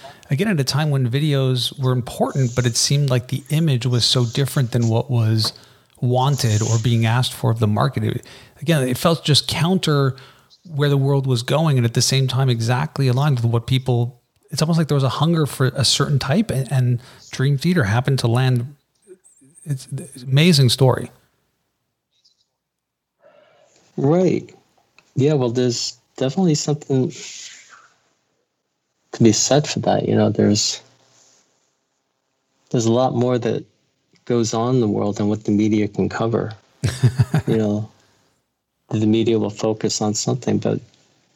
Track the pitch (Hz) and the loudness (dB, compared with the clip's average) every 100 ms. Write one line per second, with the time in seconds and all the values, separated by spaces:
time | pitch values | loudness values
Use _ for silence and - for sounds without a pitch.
0 | - - - 139 208 170 127 139 156 135 | -20 -16 -6 -2 0 -2 -2 -2 0 0
1 | 123 135 156 139 131 127 120 - 131 127 | 0 0 0 0 0 0 -2 -2 0 0
2 | 110 - 269 139 127 123 123 117 - 143 | -2 -4 -2 0 0 0 0 0 0 2
3 | 143 127 - 127 - 151 165 127 127 123 | 2 0 0 -6 -2 0 2 2 0 0
4 | - 131 123 139 139 - 123 120 117 113 | 2 0 0 0 -2 0 0 0 0 0
5 | - 120 110 110 110 - - _ _ - | 0 0 2 0 -2 -6 -18 _ _ -6
6 | 123 127 131 143 117 107 110 113 120 117 | -2 0 0 0 0 0 0 0 0 0
7 | 113 120 127 - 120 113 107 107 139 - | 2 0 -2 -2 -2 0 0 2 0 -2
8 | 110 - - - - - 139 160 131 123 | -4 -4 -8 -20 -20 -8 -2 0 0 0
9 | 175 165 - 131 - - 160 190 - 147 | 0 0 2 2 2 0 0 0 0 2
10 | 135 131 - - _ _ 180 147 143 143 | 0 -2 -12 -20 _ _ -10 -2 0 2
11 | 135 139 135 123 123 139 160 131 117 120 | 2 2 2 -2 0 0 2 2 2 0
12 | - 131 131 123 135 117 113 123 156 - | 0 2 0 0 0 0 0 -2 -2 -2
13 | 131 123 147 127 117 117 113 131 131 120 | 0 2 2 0 0 0 0 -2 0 0
14 | 120 - _ _ _ 143 156 165 156 143 | 0 -6 _ _ _ -2 0 0 0 0
15 | 131 - 165 170 147 - 127 - 123 - | 0 0 0 0 0 0 -2 0 0 0
16 | 143 143 - 160 220 - 131 135 123 120 | 0 0 0 0 0 -4 -2 0 0 -2
17 | - - - - 131 143 165 175 101 113 | -6 -20 -12 -4 -2 0 0 0 2 0
18 | 131 135 117 117 127 123 123 143 _ _ | 0 0 2 2 2 0 -2 -12 _ _
19 | - - _ _ 131 _ 160 135 - 135 | -20 -20 _ _ _ _ -10 -10 -8 -12
20 | - 135 127 131 170 147 131 - 131 - | -12 -14 -2 2 4 6 4 4 2 2
21 | - - _ _ _ _ _ _ _ _ | -4 -14 _ _ _ _ _ _ _ _
22 | _ _ _ _ _ _ _ _ _ _ | _ _ _ _ _ _ _ _ _ _
23 | _ _ _ _ _ _ _ _ _ - | _ _ _ _ _ _ _ _ _ -2
24 | 139 170 185 110 - - _ _ _ _ | 2 4 2 0 -6 -18 _ _ _ _
25 | _ - 135 151 123 123 127 120 - - | _ 0 2 2 0 0 0 -2 -6 -10
26 | _ - 131 151 185 151 - 151 - 131 | _ -6 -4 0 2 2 -2 -4 -2 -2
27 | 127 - - - - - - - - _ | -2 -6 -16 -16 -18 -20 -20 -20 -20 _
28 | _ _ _ _ _ _ _ _ _ _ | _ _ _ _ _ _ _ _ _ _
29 | _ - 113 107 - 139 151 - 107 101 | _ 2 2 4 2 0 0 -4 -2 0
30 | 104 110 107 107 104 104 - - - _ | 0 2 2 2 2 0 -2 -8 -14 _
31 | _ _ _ _ _ _ _ _ _ _ | _ _ _ _ _ _ _ _ _ _
32 | _ _ _ _ _ _ _ 127 113 117 | _ _ _ _ _ _ _ -2 2 2
33 | 131 120 123 123 117 107 - _ _ _ | 2 0 0 0 -2 -4 -8 _ _ _
34 | _ _ - 120 113 113 120 131 110 104 | _ _ -4 -2 0 -2 0 2 2 0
35 | 104 104 104 107 - 104 107 107 104 - | -2 -2 -2 -2 0 0 2 0 0 -2
36 | 95 - 113 107 98 - _ _ 110 - | -4 -2 -2 -2 -4 -10 _ _ -6 0
37 | 120 - - 156 - 113 107 104 107 _ | 0 2 0 -2 0 0 0 -2 -6 _
38 | _ _ _ _ _ _ _ _ - 110 | _ _ _ _ _ _ _ _ -8 -2
39 | 107 110 113 113 104 107 110 107 110 - | 2 2 2 0 -2 -4 -4 -2 -4 -2
40 | 107 107 - 127 - 104 113 107 - _ | -2 -2 -4 -4 -2 -2 -2 -4 -8 _
41 | _ _ _ | _ _ _